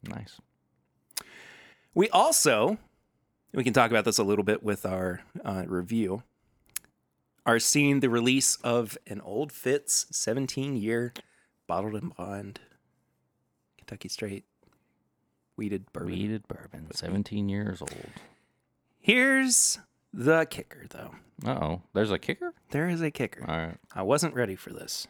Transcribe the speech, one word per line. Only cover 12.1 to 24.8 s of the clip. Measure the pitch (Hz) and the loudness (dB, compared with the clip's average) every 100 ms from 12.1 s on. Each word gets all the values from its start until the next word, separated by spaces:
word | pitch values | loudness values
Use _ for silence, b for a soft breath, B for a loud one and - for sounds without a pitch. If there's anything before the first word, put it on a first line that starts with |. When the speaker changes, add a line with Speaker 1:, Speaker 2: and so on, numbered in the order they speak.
Speaker 2:
bond | - 90 101 101 - _ _ _ _ _ _ _ _ _ _ _ _ | -10 -10 -10 -12 -16 _ _ _ _ _ _ _ _ _ _ _ _
Kentucky | - 98 - | -18 -14 -12
Straight | - 104 98 _ _ _ _ _ _ _ _ _ _ _ - | -8 -8 -8 _ _ _ _ _ _ _ _ _ _ _ -8
wheated | 107 98 95 | -6 -6 -8
bourbon. | - 87 | -10 -6
Speaker 1:
Wheated | 90 104 110 - | -4 -4 -4 -8
bourbon, | - - - 78 | -14 -12 -16 -12
seventeen | - 85 98 101 104 101 | -8 -4 -2 -2 -2 -2
years | 101 104 92 | -2 -4 -6
old. | - - - B B B B B _ _ _ _ | -10 -12 -16 B B B B B _ _ _ _
Speaker 2:
Here's | - 247 269 269 262 233 - - - _ _ | 2 4 6 4 4 4 2 -2 -10 _ _
the | - 127 165 160 | -2 4 4 2
kicker, | - - - - | -6 -14 -18 -20
though. | - - - _ - 113 | -16 -16 -18 _ -8 -4
Speaker 1:
Uh-oh. | 131 78 87 - | -2 -2 -4 -4
There's | 92 107 | 0 0
a | 95 | 0
kicker? | - - 349 - _ | -4 -6 -8 -10 _
Speaker 2:
There | 143 170 | -4 -2
is | 170 | -2
a | 160 | -4
kicker. | - 120 - - | -2 -6 -6 -6
Speaker 1:
All | 82 | -4
right. | 82 - _ | -6 -10 _
Speaker 2:
I | - | -6
wasn't | 95 147 170 | 0 2 0
ready | 123 113 95 | 0 -2 -4
for | - | -12
this. | - | -14